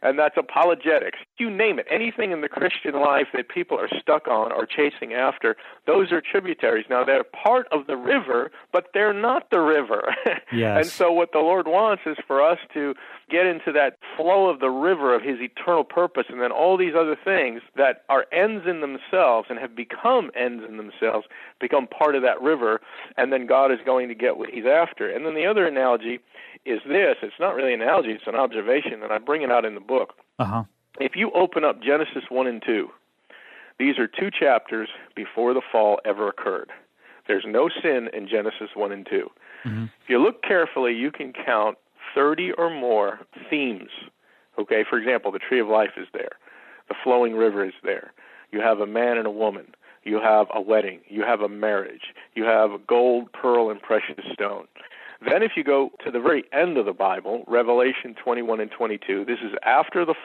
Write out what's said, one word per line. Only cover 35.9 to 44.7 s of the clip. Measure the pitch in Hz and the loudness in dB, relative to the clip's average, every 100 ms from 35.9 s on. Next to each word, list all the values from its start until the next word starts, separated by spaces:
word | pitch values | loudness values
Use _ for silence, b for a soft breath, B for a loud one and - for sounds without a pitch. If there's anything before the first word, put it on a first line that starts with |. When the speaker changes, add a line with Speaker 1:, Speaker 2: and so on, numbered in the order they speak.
| 101 | 2
Speaker 1:
ever | 107 101 104 | -2 -2 -4
occurred. | - 104 92 - - _ b b b - | -4 -4 -6 -8 -18 _ b b b -2
There's | 98 110 | -2 0
no | 117 165 - | 0 0 0
sin | 170 131 117 | 0 0 -4
in | 110 98 | -10 -4
Genesis | 107 107 - 107 | -2 -2 -6 -12
one | 101 101 | -6 -6
and | 98 95 | -6 -4
two. | 101 - - B B | -4 -4 -12 B B
Speaker 2:
Mm-hmm. | 123 110 | -10 -8
Speaker 1:
If | 113 - - | -10 -12 0
you | 123 | 2
look | 196 - | 2 0
carefully, | - 185 160 135 123 | 0 0 0 -2 -2
you | 117 139 | -2 -4
can | - 135 | -6 -12
count | - - 110 107 - _ _ - | -8 -2 0 0 -4 _ _ -4
thirty | 139 143 156 180 | 2 2 2 -2
or | - 170 | -2 -2
more | 151 123 107 101 107 - - - | -2 0 2 0 -4 -16 -20 -6
themes. | 151 131 95 - - - _ b b b - | -2 -2 -6 -12 -18 -20 _ b b b -8
Okay, | 104 | 0